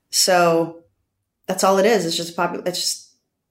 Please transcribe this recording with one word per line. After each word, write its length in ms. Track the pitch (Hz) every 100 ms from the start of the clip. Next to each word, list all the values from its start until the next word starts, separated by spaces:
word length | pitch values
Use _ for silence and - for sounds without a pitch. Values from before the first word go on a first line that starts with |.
| _
So 720 | - - 180 175 165 165 - _ _ _ _ _ _ -
that's 180 | 190
all 140 | 190 196
it 80 | 202
is. 180 | 214
It's 120 | 165 165
just 180 | 170 -
popu-, 300 | 175 - 180
it's 140 | 175
just 340 | - - - _ _ _ _